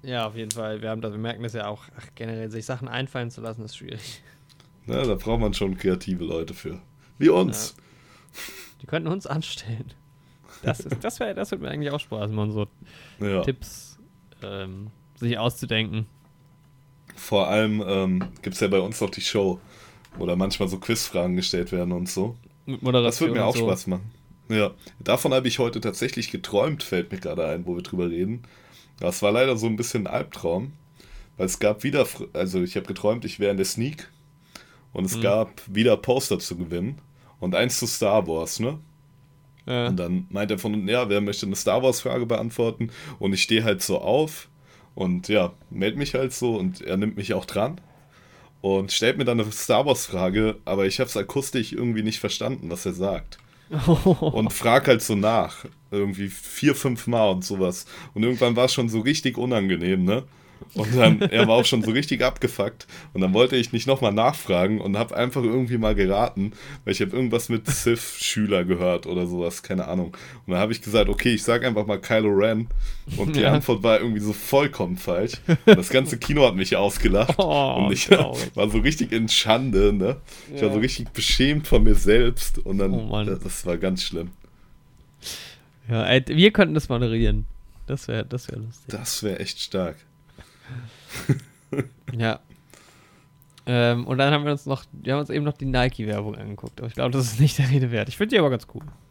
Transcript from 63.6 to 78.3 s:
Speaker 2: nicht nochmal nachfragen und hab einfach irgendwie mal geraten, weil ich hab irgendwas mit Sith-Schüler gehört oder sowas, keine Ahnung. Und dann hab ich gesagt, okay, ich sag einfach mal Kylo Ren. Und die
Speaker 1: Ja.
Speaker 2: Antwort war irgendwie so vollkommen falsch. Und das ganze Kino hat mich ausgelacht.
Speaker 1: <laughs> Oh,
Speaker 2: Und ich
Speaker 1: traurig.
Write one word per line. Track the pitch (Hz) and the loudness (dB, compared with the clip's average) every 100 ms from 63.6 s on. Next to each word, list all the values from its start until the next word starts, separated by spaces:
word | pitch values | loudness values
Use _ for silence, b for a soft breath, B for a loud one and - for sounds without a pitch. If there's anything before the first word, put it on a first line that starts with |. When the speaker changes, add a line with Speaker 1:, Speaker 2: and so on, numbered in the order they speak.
| 113 | 0
Speaker 2:
nicht | 117 127 | -2 2
nochmal | 135 113 | 2 2
nachfragen | 104 120 151 - 90 92 107 | 4 2 0 0 2 4 0
und | 95 98 | 0 -2
hab | 113 | -2
einfach | - 123 135 | -2 -2 0
irgendwie | 117 127 123 120 | 0 0 0 0
mal | 107 | 2
geraten, | 104 95 98 123 - 101 B B B | 2 2 4 2 0 -4 B B B
weil | - | -4
ich | 95 | 0
hab | 98 | 0
irgendwas | 110 127 120 - | 0 2 0 0
mit | 113 - | -2 0
Sith-Schüler | 131 - 113 - - - - 104 98 90 | 0 2 0 -2 -6 -4 0 2 2 2
gehört | 87 90 87 - | 2 2 0 -2
oder | 90 87 | -2 -2
sowas, | 87 85 - | -2 -4 -6
keine | - 95 - | -6 -4 -2
Ahnung. | 90 87 B B B - | -4 -4 B B B -4
Und | |
dann | 90 | 0
hab | 107 | 0
ich | 113 | -2
gesagt, | - 107 101 | 0 2 4
okay, | 101 123 | 2 2
ich | 107 | 2
sag | - 117 | 2 2
einfach | 123 107 101 | 2 0 -2
mal | 98 | -4
Kylo | - 113 107 | 2 2 4
Ren. | 98 110 110 117 B B B B - | 4 4 2 0 B B B B -4
Und | 123 156 | 0 4
die | |
Speaker 1:
Ja. | 107 | 4
Speaker 2:
Antwort | 147 - 110 | 4 4 2
war | 113 110 | 4 4
irgendwie | 120 104 | 2 0
so | 104 | -2
vollkommen | 104 - 139 147 - 92 90 | -4 2 2 2 0 -4 -4
falsch. | - 87 113 - - | -2 -2 -2 -4 0
Und | 165 - 190 | 4 8 8
das | - | 8
ganze | 131 135 120 | 2 2 -4
Kino | - 147 127 | 0 6 6
hat | 92 | 4
mich | 95 92 | 0 2
ausgelacht. | 98 - 110 95 123 | 2 2 4 4 4
Speaker 1:
<laughs> | - | 2
Oh, | 175 147 135 127 - | 2 2 2 2 2
Speaker 2:
Und | |
ich | 127 - | 0 6
Speaker 1:
traurig. | 92 131 | 6 6